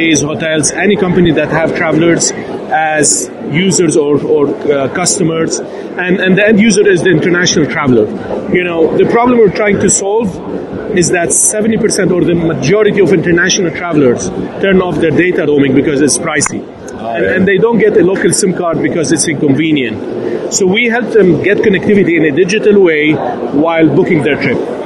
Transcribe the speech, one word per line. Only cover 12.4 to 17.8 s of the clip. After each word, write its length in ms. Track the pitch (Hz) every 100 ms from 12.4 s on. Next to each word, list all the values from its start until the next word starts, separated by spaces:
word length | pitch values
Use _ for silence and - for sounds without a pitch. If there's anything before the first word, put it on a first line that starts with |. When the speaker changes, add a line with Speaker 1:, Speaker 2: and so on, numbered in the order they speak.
| 165 143 135 208 208 196
Speaker 1:
of 120 | 175
international 580 | 170 175 170 180 - 175
travelers 580 | - 175 151 131 113 92 92 - -
turn 200 | 196 185
off 140 | 180 170
their 100 | 165
data 360 | 143 180 185 151
roaming 280 | 147 139
because 260 | 131 160 135
it's 160 | 143 -
pricey. 440 | 160 151 - 104 - - - -
Speaker 2:
Oh, 120 | 113
Speaker 1:
And, 100 | 117
Speaker 2:
yeah. 80 | 190
Speaker 1:
and 160 | 196 190
they 80 | 196
don't 220 | 226
get 180 | 226